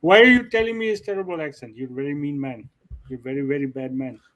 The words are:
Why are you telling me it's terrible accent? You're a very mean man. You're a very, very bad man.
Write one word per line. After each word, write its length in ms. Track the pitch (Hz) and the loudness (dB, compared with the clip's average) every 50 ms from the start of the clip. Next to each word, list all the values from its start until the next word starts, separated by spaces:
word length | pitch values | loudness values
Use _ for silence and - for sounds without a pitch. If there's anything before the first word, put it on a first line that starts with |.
Why 200 | - 160 185 214 | 4 6 8 8
are 40 | 233 | 10
you 240 | 240 247 247 240 - | 10 8 6 4 0
telling 300 | - 226 220 226 226 226 | -2 -2 0 0 -2 -4
me 120 | 220 220 | -2 -2
it's 100 | 214 202 | -4 -4
terrible 400 | - - 202 196 190 180 175 165 | -4 -6 -6 -6 -6 -6 -6 -8
accent? 360 | 156 151 139 - - 117 110 | -8 -8 -10 -14 -20 -20 -14
You're 140 | 113 131 127 | -12 -12 -10
a 40 | 123 | -8
very 200 | 127 135 143 143 | -8 -6 -6 -6
mean 260 | 147 147 143 147 143 | -6 -6 -6 -4 -4
man. 280 | 135 135 127 117 104 - _ _ _ _ - - _ 131 | -6 -6 -8 -10 -14 -20 _ _ _ _ -18 -18 _ -14
You're 120 | 131 127 | -14 -12
a 20 | |
very, 200 | 120 131 131 143 | -10 -8 -6 -6
very 240 | 139 135 139 143 139 | -4 -2 -2 -2 -4
bad 280 | 135 131 135 131 131 131 | -6 -6 -8 -10 -8 -6
man. 260 | 131 135 131 - - _ _ _ | -6 -8 -8 -10 -14 _ _ _